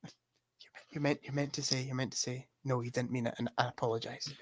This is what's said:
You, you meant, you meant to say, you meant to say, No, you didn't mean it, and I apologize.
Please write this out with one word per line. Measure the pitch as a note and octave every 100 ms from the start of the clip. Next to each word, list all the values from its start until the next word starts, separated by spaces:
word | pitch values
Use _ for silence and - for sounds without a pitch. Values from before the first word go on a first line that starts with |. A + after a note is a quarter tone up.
You, | - - _ _ _ _ - - -
you | D#3
meant, | C#3+ C#3+
you | -
meant | C#3 C#3+
to | C#3+
say, | C3+ C3
you | C3
meant | B2+ B2+
to | -
say, | - B2+ - _
No, | C3+ B2+
you | A#2+
didn't | B2 B2
mean | B2+ A#2
it, | A#2+
and | A#2 -
I | B2
apologize. | - B2 A2+ - - - C#3